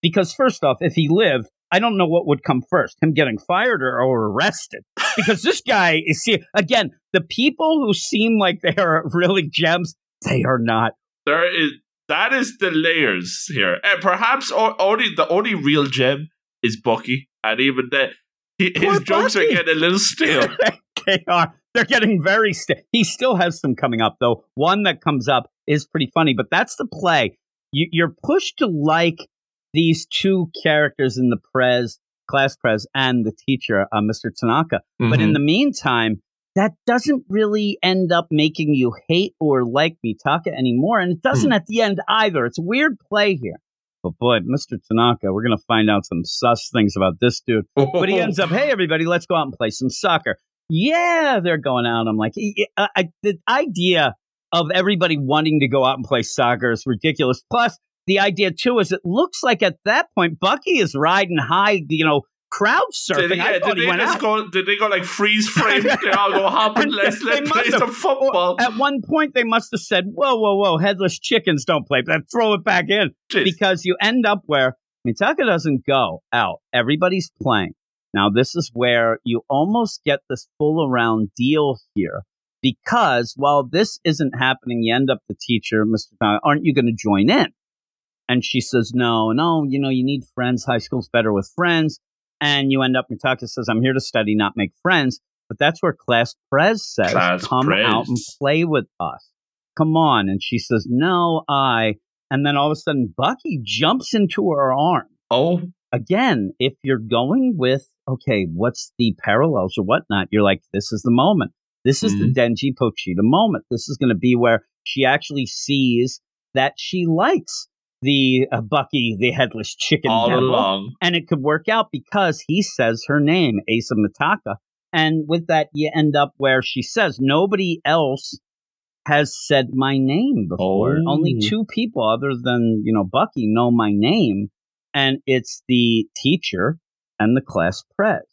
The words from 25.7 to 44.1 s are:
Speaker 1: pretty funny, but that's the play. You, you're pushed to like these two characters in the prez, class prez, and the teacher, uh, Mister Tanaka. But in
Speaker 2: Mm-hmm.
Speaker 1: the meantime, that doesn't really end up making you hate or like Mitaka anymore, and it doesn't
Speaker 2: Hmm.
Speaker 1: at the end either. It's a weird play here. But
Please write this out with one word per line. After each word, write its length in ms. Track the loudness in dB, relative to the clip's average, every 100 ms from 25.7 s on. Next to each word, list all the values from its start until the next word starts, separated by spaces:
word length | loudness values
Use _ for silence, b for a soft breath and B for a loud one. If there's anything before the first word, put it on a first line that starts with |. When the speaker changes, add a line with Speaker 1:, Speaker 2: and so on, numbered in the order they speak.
| -2 -2
Speaker 1:
pretty 240 | -4 -2
funny, 220 | 2 2
but 120 | 0 0
that's 260 | -2 -2 -6
the 100 | -10
play. 520 | -4 0 2 0 -4 _ _ _
You, 160 | -4 -2
you're 240 | 0 0 -2
pushed 360 | -2 0 -2 -4
to 80 | -2
like 500 | 0 0 2 2 -2 -16 _ _ _ _
these 320 | 0 2 0
two 460 | -2 -2 0 0 -2 -4
characters 540 | 0 2 0 0 -4 0
in 140 | 0
the 60 | 0 _
prez, 480 | 0 2 2 -2 -10 _ _ -4
class 280 | 0 0 0
prez, 320 | -2 0 -2
and 320 | -2 0 0
the 60 | -2 -4 -4
teacher, 400 | -4 -2 -2 0
uh, 80 | 0
Mister 320 | -2 -2 -8 -4
Tanaka. 440 | 0 0 0 -4 _ _
But 220 | 0 2
in 80 | 2
Speaker 2:
Mm-hmm. 40 |
Speaker 1:
the 40 | 2
meantime, 840 | 2 2 0 -2 -2 0 0 -4 _ _ _ -2
that 160 | -2 -2 -2
doesn't 380 | -2 0 -2 -2
really 500 | -2 0 0 -2 0
end 260 | 0 0 2
up 160 | 0 2
making 420 | 0 0 0 0
you 200 | 2 0 -2 _
hate 260 | -2 -2 _
or 260 | 0 2
like 320 | 0 0 0 -2
Mitaka 440 | -8 -4 -2 -2 -2
anymore, 500 | -2 0 0 0 0
and 140 | 0
it 100 | -2
doesn't 280 | 0 0 2
Speaker 2:
Hmm. 20 |
Speaker 1:
at 120 | 0 0
the 160 | 0
end 180 | 0 -2 -2
either. 380 | 0 0 0 -2
It's 120 | -4
a 40 |
weird 360 | -4 0 0 -2
play 380 | _ 0 0 0
here. 240 | -6 -12 _ _ _ _
But 160 | -10